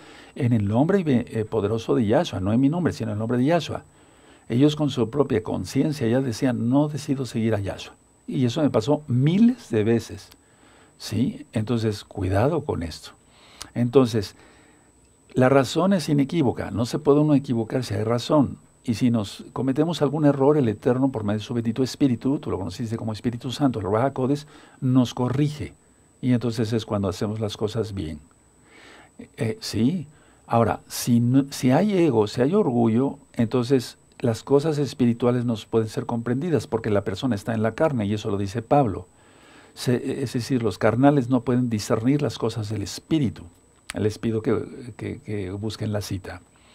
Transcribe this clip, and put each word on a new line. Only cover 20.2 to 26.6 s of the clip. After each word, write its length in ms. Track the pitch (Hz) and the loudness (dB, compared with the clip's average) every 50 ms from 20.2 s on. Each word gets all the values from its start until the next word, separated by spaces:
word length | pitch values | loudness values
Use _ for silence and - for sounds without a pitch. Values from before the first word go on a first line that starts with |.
| 151 | 4
error, 320 | 143 143 139 135 139 151 | 4 4 4 4 4 4
el 120 | 151 131 113 | 4 2 2
Eterno, 420 | 104 101 - 131 123 127 135 135 | 0 0 0 0 2 2 2 0
por 140 | 131 117 104 | 0 -2 -2
medio 160 | 104 104 107 | -2 -2 -2
de 40 | 104 | -4
su 80 | - 123 | -4 -4
bendito 300 | 120 110 117 113 135 131 | -2 -2 -2 -2 0 -2
Espíritu, 560 | 120 - - 147 139 120 107 - 131 139 147 | -2 0 0 0 2 2 0 0 -2 -2 -2
tú 120 | 151 - | -2 -4
lo 60 | 92 85 | -6 -4
conociste 380 | 95 101 98 - 117 110 110 | -6 -8 -8 -8 -6 -6 -6
como 160 | 113 - 120 110 | -6 -4 -6 -6
Espíritu 380 | 101 - 127 120 120 - 135 | -4 -4 -4 -6 -4 -8 -8
Santo, 300 | 110 - 147 139 113 113 | -4 0 0 0 0 0
el 40 | 87 | -2
Ruach 200 | 90 104 110 123 | 0 2 2 2
HaKodesh, 420 | 139 135 - 131 123 143 147 - - - - - - - _ | 0 0 -2 -2 0 -2 -2 -4 -10 -20 -20 -20 -20 -12 _
nos 320 | - 127 127 131 123 120 - | -2 2 4 4 2 2 0
corrige. 640 | - 127 123 120 131 151 147 151 - 107 - - - _ _ _ _ _ _ _ _ - | -2 -2 -2 0 0 0 -2 -2 -6 -10 -12 -12 -18 _ _ _ _ _ _ _ _ 0
Y 100 | 127 127 | 0 2
entonces 400 | 120 113 123 110 117 | 2 0 -2 -2 -2